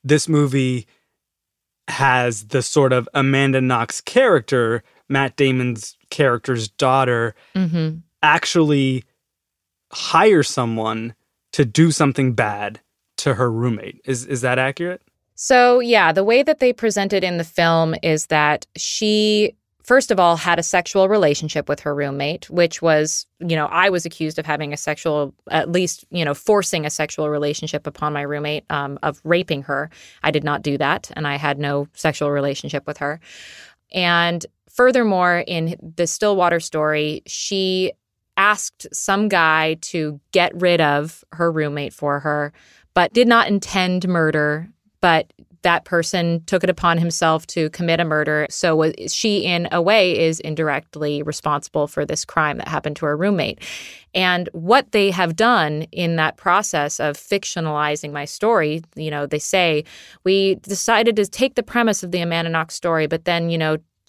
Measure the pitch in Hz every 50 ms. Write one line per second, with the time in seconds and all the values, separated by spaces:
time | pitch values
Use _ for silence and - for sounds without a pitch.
0 | - 131 151 147 - - 156 147 147 135 131 139 131 127 127 120 104 - _ _
1 | _ _ _ _ _ _ _ _ _ _ _ _ _ _ _ _ _ - - -
2 | 139 135 127 127 123 123 113 101 104 104 - 131 120 - - 151 139 131 127 127
3 | 120 - - 143 135 135 135 135 139 135 131 131 127 127 127 117 117 - - -
4 | - - - 247 269 240 180 139 110 - 135 123 120 113 117 117 - _ _ _
5 | _ - 139 135 139 127 - - 139 135 127 127 123 123 120 107 - - - _
6 | _ _ - - 147 131 120 113 - - 127 117 110 104 - - 143 131 127 139
7 | 131 123 120 117 117 113 - - _ _ _ 190 190 165 165 170 160 156 160 165
8 | - _ _ _ - 151 151 165 - - - 175 156 147 147 143 135 135 131 127
9 | - _ _ _ _ _ _ _ _ _ _ _ _ _ _ _ _ _ - -
10 | - - - 165 196 220 202 160 123 - - 139 123 117 113 110 110 110 113 110
11 | 113 117 - _ _ _ _ _ _ _ - - 143 113 - 151 165 170 147 -
12 | 156 139 127 - 135 127 117 113 117 107 101 101 104 101 107 - - _ _ _
13 | _ _ _ - - 143 123 95 127 120 113 113 120 123 113 101 - - - -
14 | _ 135 131 120 123 - 139 120 123 127 123 127 131 135 147 - 170 175 180 -
15 | - _ _ _ _ _ _ - - - 262 247 247 247 247 254 240 240 233 208
16 | 180 160 160 190 196 214 233 262 277 311 311 302 262 247 240 - 233 220 202 202
17 | 196 196 202 190 180 180 180 170 165 165 - - 170 165 165 165 165 160 160 -
18 | - 165 156 156 - - 160 151 151 151 151 - - - _ - - - - -
19 | 220 214 214 214 214 214 214 208 208 - - _ _ _ _ _ _ - 247 269
20 | - - 226 185 180 170 170 160 - 175 170 170 165 - - 180 175 - - 196
21 | 190 190 214 208 180 147 147 - 160 156 - 156 143 - 147 - - 151 143 143
22 | 143 139 139 143 143 147 170 - - - - - 175 165 - - 160 165 156 151
23 | 156 156 - - - - _ _ 170 170 165 156 151 - - 170 185 202 185 175
24 | - 170 - - 165 156 156 - 151 156 151 147 151 143 147 147 - 151 151 -
25 | - 165 147 151 143 135 - _ _ - - 156 - - 170 185 180 170 - -
26 | - _ - 180 160 143 143 - - - 208 202 180 - - 165 151 151 - -
27 | 151 151 - - 151 151 151 143 147 147 151 - - 151 - 147 - 151 - -
28 | 151 151 151 143 143 143 147 147 147 147 151 147 - _ 151 147 143 139 143 143
29 | - 147 147 - _ 160 170 175 180 - 160 139 135 - 143 135 147 160 - -
30 | - - - _ - 151 151 151 147 151 147 - - 151 143 143 147 139 170 -
31 | - - - - 156 143 139 143 151 147 143 139 147 143 143 143 143 - _ -
32 | - 160 143 - 151 147 143 143 139 143 139 - - 143 147 139 - - 147 -
33 | 147 143 151 160 - - - - - - - - - - _ _ _ _ - 185
34 | 180 175 175 170 170 170 175 170 - - - _ _ _ _ - 247 254 254 247
35 | 233 214 190 180 180 180 175 175 - - 175 165 160 165 - - - 160 160 -
36 | 175 165 - - 214 208 202 190 180 175 170 165 165 - - 156 151 151 151 151
37 | 151 151 151 - - - - - - - 202 190 190 185 185 185 185 185 - -
38 | _ _ _ _ _ _ _ - 196 208 208 208 - - - _ - - - -
39 | - - 196 202 214 208 196 175 160 160 156 160 156 160 160 160 - - - 170
40 | 156 151 147 143 - _ - 185 175 - - 170 180 180 175 165 160 147 143 143
41 | 147 160 - - - _ - 165 170 170 160 156 151 147 143 147 143 - - -
42 | 151 147 143 143 139 156 147 147 147 147 - _ _ _ _ _ _ _ _ 180
43 | 180 - - 233 247 233 233 233 - - 202 196 - - - 196 185 180 180 180
44 | 180 180 180 170 160 156 151 156 147 151 147 156 170 202 - _ _ _ _ _
45 | - 175 165 160 - - _ _ - _ - _ - 180 170 165 - - 180 170
46 | 165 - - 180 170 170 170 165 165 - 196 180 180 180 170 - - 175 170 165
47 | 170 170 160 - 170 160 160 160 - - - 170 156 151 - - 175 170 165 165
48 | 170 156 156 151 151 151 151 151 151 - - - - 170 160 160 156 160 - -
49 | - 160 - - - 220 202 196 - 185 175 170 175 - - 175 165 190 214 220
50 | 190 180 160 110 165 160 160 160 - 160 156 156 160 151 139 143 - _ - 151
51 | 151 147 147 143 151 151 147 - - 151 147 143 - - - 156 147 147 - -
52 | 147 143 151 - - - - 165 156 147 147 - - - 160 147 - 151 147 -
53 | 165 147 147 151 180 208 202 170 - - - - - - - - - - - -
54 | - _ - 185 185 180 180 180 180 - - 170 165 180 233 262 254 - - 214
55 | 196 196 180 185 180 165 165 165 220 240 247 202 156 151 151 151 160 - - -
56 | 175 165 165 160 156 156 - - - 185 175 202 208 - - 151 143 147 - -
57 | - 147 143 - - - 196 196 - - - 180 165 156 151 147 151 147 151 147
58 | - 147 143 147 143 - - - 208 220 233 190 156 151 151 165 165 - _ -
59 | 156 156 147 147 147 139 151 151 - - - 190 180 165 156 151 156 - - -
60 | - - - _ _ 185 190 196 196 196 180 - - - 196 180 - - 226 226
61 | 226 233 214 214 208 - - - 254 269 - - 220 - - 240 233 226 202 -
62 | - 175 170 180 170 170 165 165 170 165 165 160 160 160 - - - 170 165 160
63 | 156 147 165 160 - - 170 170 165 170 170 165 156 156 156 165 - _ _ _
64 | _